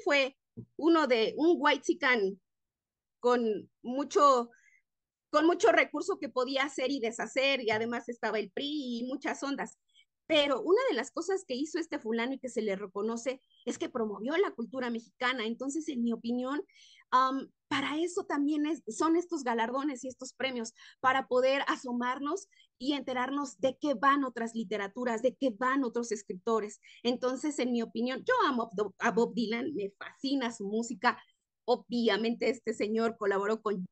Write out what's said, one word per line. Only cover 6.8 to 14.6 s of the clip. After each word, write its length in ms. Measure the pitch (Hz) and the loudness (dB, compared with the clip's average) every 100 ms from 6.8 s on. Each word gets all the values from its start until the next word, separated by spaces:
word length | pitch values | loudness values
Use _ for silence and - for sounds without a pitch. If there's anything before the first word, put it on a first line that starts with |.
| 262 | -2
y 80 | 277 | -2
deshacer, 600 | 220 226 233 269 269 269 | -4 -4 -4 0 2 2
y 100 | 220 | 0
además 380 | 214 233 240 - | 0 -2 -4 -8
estaba 300 | 240 220 214 | -6 -4 -2
el 140 | 196 | -4
pri 480 | - 285 302 254 233 | -6 -4 -4 -4 -4
y 40 | 254 | -4
muchas 340 | 277 302 277 | -4 -4 -4
ondas. 360 | 277 277 226 - _ _ _ _ - | -4 -4 -6 -12 _ _ _ _ 0
Pero 320 | 311 285 254 | 2 4 0
una 200 | 175 415 523 | 4 4 4
de 40 | |
las 160 | 269 277 | 0 -2
cosas 340 | - 349 381 - | -4 -2 -4 -4
que 80 | |
hizo 240 | 254 311 311 | -6 -4 -4
este 200 | 320 285 | -4 -6
fulano 360 | 220 226 240 | -4 -2 -2
y 40 | 269 | -4
que 120 | 254 | -6
se 120 | 240 | -4
le 140 | 214 190 | -2 -4
reconoce 640 | 202 202 220 233 254 262 _ _ | -6 -4 -4 -2 -6 -8 _ _
es 140 | - - | -10 -6
que 100 | 330 | -6
promovió 480 | 240 220 190 233 330 | -4 -4 -4 -2 0
la 140 | 403 | 0
cultura 400 | - | -2